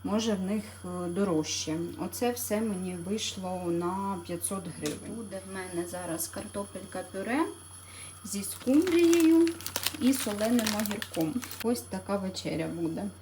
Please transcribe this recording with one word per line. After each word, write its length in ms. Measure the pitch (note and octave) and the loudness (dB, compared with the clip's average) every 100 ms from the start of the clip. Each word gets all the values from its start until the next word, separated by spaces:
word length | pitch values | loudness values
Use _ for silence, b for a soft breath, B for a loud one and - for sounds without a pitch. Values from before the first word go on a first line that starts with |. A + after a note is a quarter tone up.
може, 300 | - G#3+ A3+ | 2 2 2
в 60 | G3 | 0
них, 220 | F#3 G#3+ - - | 0 -2 -4 -10
е, 240 | F3+ F3+ F3 | -6 -4 -2
дорожче. 680 | F3 G3 D#3 D#3 - - D#3+ E3+ - | 2 4 4 2 -2 -2 -2 -2 -4
Оце 340 | G3+ - A#3+ | -6 0 0
все 280 | A#3+ - G#3+ | 0 0 0
мені 360 | A3+ F#3 F#3 F3+ F3 | 0 -2 -4 -4 -2
вийшло 560 | G#3+ - G3 F#3 F#3 F3 | -2 -2 -4 -4 -2 0
на 520 | E3+ F3 F#3 G3 F3 - | 0 0 -2 -2 -4 -4
п'ятсот 360 | E3+ - F#3+ E3+ D#3 | -4 -4 -4 -6 -6
гривень. 360 | D3+ - - A3 | -6 -6 -8 -10
Буде 240 | G#3 F#3+ F#3+ | -8 -10 -8
в 40 | |
мене 340 | F#3+ F3+ F3 F3 | -8 -6 -4 -4
зараз 400 | F3+ F3 D#3+ - | -6 -4 -4 -4
картопелька 760 | G3+ G#3 G3+ G3+ F#3 F#3+ F#3 F3+ | -6 -8 -6 -6 -8 -8 -10 -8
пюре 320 | F#3+ G3+ C4 E4+ - - B B B B B | -6 0 0 0 -4 -18 B B B B B
зі 180 | - G3+ | -6 -6
скумбрією 1040 | G3 - B3 C#4+ F4+ E4+ E4+ E4+ D#4+ E4 E4+ E4+ - - - - | -6 -4 4 6 6 6 8 8 8 8 6 2 -6 -2 -2 2
і 120 | B3 | 4
соленим 540 | C4+ A3 G#3 A3 A#3+ G#3+ G#3 | 4 0 0 2 4 2 0
огірком. 540 | G#3+ G3+ - - D#3+ B3 - - | -2 -4 -4 0 0 0 -6 -4
Ось 180 | A3 B3 | 0 0
така 360 | - F#3+ F#3 G3 | -2 -8 -2 -2
вечеря 520 | F#3+ - E3+ D#3 D#3+ | -2 -4 -4 -2 -2
буде. 420 | E3 E3 E3 G3+ F#3 | -2 -2 -2 -6 -8